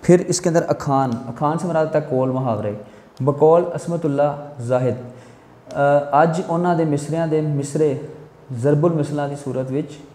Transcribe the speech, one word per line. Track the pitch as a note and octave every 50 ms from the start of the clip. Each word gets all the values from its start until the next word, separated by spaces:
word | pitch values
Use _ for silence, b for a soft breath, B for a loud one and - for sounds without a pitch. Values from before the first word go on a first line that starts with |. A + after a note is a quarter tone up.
फिर | - - F3 F3+
इसके | F#3 - E3+ - - F3+
अंदर | E3 E3+
अखान, | - - D3 - - D3 C#3 C3+ C3+ C3
अखान | A#2 A#2 - A#2+ A#2 - D3 D3 D#3 E3+
से | F3
मुराद | F3 E3 D#3+ D#3
होता | D#3 D#3 D#3
है | D3
कौल, | - C3 C3 C3 C3
मुहावरे। | B2+ C3 C3 B2+ A2 G#2 G#2 G#2 G2+ G#2 B B B B B B B -
बकौल | C3 C#3+ C#3 C#3 - D#3 E3 E3+ F3
असमतुल्ला | - - D3+ - E3+ E3+ E3+ E3 D#3+ C#3 C#3 C#3+ D3 C#3+ D3 - - - B2+ A#2
जाहिद, | A#2 B2+ B2 B2+ B2 A2 - - - B B B B B B B B B B - -
अ, | - - C#3+ C#3+ C#3+ C#3+ - - C#3
अज | C#3+ D#3+ E3+ D#3+ F3 F3+ -
उन्हां | E3 E3 F3 F3+ F3
दे | D#3+ E3
मिसरियां | D#3 C#3+ C#3 D3 - D#3 E3 E3 D#3+
दे | D#3 D#3
मिसरे | D#3 D#3 D3 C#3 C#3 - - D#3 D#3 D3 C3 C3 - - - - - - - - - -
ज़रबुल | C3 A#2 A#2 C#3+ D3 D3 D3 -
मिसलां | E3 D#3 C#3 - D3 D3 C#3+ C#3+
दी | D3
सूरत | D3 - C3 B2+ C3 C3 C3
विच | C3 C#3+ D3 C#3+ - - - - -